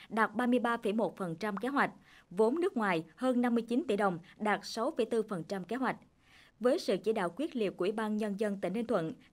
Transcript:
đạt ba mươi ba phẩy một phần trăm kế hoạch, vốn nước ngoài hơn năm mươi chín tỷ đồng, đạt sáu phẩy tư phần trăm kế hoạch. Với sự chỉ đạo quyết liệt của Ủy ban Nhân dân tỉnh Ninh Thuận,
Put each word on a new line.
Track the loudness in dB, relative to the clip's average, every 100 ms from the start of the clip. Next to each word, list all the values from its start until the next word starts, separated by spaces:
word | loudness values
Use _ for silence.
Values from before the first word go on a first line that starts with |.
| -8
đạt | 0 0
ba | 0 2
mươi | 2
ba | 2 -2
phẩy | -2
một | 0 0 -2
phần | -8 -4
trăm | -6 -4
kế | -4
hoạch, | 0 0 -2 -20 -20 -10
vốn | 2 2 4
nước | 0 0
ngoài | 0 0 -2 -4
hơn | 0 2
năm | 2
mươi | 2 0
chín | -2 0
tỷ | 2
đồng, | 2 0 -8 -6
đạt | 0 0
sáu | -2 -4 -2 0
phẩy | 0
tư | 0
phần | -2 -4
trăm | -6 -6
kế | -6 -4
hoạch. | -2 -4 -10 _ _ -20 -20 -2
Với | 2 2
sự | 2 0
chỉ | 2
đạo | 0 0 -2
quyết | -4 -2
liệt | -2 0
của |
Ủy | -2
ban | 0 0 0
Nhân | 0 0
dân | 0 0
tỉnh | -2
Ninh | -2 0
Thuận, | 0 0 -6 -12